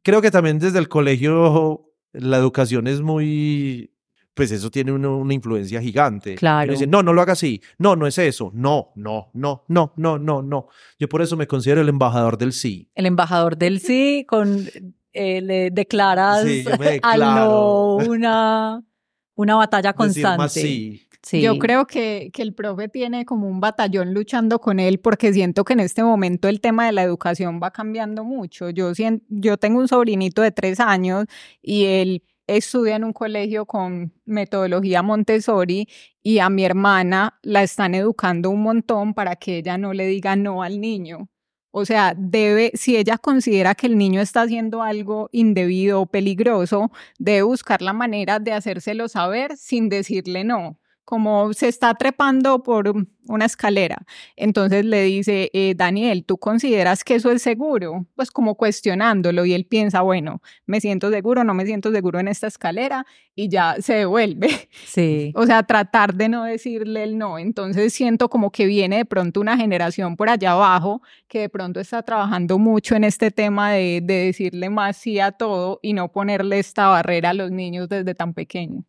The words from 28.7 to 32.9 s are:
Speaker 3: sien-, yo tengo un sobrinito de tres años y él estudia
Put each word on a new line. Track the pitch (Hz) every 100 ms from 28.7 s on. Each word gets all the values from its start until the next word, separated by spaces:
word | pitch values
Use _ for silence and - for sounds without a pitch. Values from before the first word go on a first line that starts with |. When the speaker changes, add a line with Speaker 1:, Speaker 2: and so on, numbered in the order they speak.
| 175 180 175
Speaker 3:
sien-, | 226 226 _
yo | 208 214 202
tengo | 208 240
un | 262
sobrinito | 247 233 196 185 -
de | 220
tres | 202 190 185
años | 226 190 185 190 214 - - _
y | - 208 196
él | 190 185 180 _ _ -
estudia | 208 - 254 220